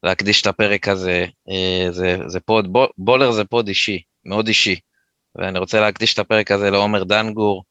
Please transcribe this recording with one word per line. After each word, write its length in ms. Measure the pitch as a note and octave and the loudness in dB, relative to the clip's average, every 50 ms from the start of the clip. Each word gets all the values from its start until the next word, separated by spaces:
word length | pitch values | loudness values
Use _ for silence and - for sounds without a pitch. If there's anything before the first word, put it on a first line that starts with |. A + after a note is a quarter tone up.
| - | 0
להקדיש 380 | E2+ F#2+ - G2+ G2+ G#2 - | 0 -2 0 0 2 2 2
את 60 | - G#2+ | 2 0
הפרק 400 | F#2 - G#2+ G#2 G2+ G2+ - G2+ | 0 0 0 0 0 0 0 0
הזה, 380 | G2 F#2+ F#2 F2+ F2+ F2 F2 F2 - _ _ - | -2 0 0 -2 0 0 -2 -2 -6 _ _ -8
אה, 420 | F#2+ F#2 F#2 F#2 F#2 F#2 F#2 F2+ | -4 -2 -2 0 0 0 -2 -2
זה, 260 | F2 F2+ F#2 F#2 F2+ F#2 - C#2 | -2 -2 -2 0 0 -2 -4 -6
זה 120 | F2 F#2 | -8 -8
פוד, 340 | - - A2 A2 G#2 F#2 F#2 | -2 2 2 2 2 2 2
בו-, 160 | B2 C3 - - - | 2 2 2 -2 -4
בולר 340 | F#2 G#2 B2 C3 C#3 B2+ | 2 2 4 4 4 2
זה 140 | A#2 G#2+ G#2 | 2 0 -2
פוד 220 | G2 - A#2+ A2+ G2+ | 0 0 -2 0 0
אישי, 340 | F#2+ - - - G2+ F2 E2 _ _ _ _ | -2 -2 -2 -2 -4 -6 -8 _ _ _ _
מאוד 220 | - F#2+ G#2+ A2 A2 | -6 -4 -2 0 0
אישי, 320 | G#2+ - - G#2 F#2 F2 _ _ _ _ _ _ _ _ _ _ _ | 0 0 2 0 -2 -4 _ _ _ _ _ _ _ _ _ _ _
ואני 240 | - F2 F#2 F#2+ F#2 | -8 -6 -4 -4 -4
רוצה 200 | F#2+ - - A2 | -4 0 2 2
להקדיש 340 | G#2+ G#2 G2 - A2 A2+ - | 2 2 0 0 -2 -2 0
את 60 | - | -2
הפרק 320 | G2+ _ A2 G#2+ G#2 - | -2 _ 0 0 2 2
הזה 180 | G2+ G2+ G2+ G2+ | 0 0 2 2
לעומר 340 | G2 G2 G2+ G#2 G#2 G2+ F#2+ | 2 2 2 2 0 -2 0
דנגור 600 | F#2 G#2 G#2+ A2 A2+ G#2+ A2 G#2+ G#2 G2 F#2 F#2 _ | 0 0 0 0 -2 -2 0 0 0 0 -2 -6 _